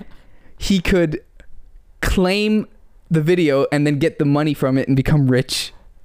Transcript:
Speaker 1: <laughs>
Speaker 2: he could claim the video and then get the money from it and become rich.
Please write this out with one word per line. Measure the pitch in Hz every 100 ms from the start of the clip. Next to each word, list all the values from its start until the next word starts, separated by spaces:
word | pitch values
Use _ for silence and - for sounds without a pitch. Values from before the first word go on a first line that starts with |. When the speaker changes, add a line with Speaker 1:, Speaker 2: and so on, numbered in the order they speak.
| - - -
Speaker 1:
<laughs> | - - -
Speaker 2:
he | - 196
could | - 185 165 151 - - - - - - - -
claim | - - 180 202 214 214 - - - - -
the | 165
video | 151 180 156 135 139
and | 147 147
then | 143
get | 160 -
the | 143
money | 143 156 143
from | 135 131
it | -
and | 135
become | 131 151 131
rich. | 123 135 - - - - -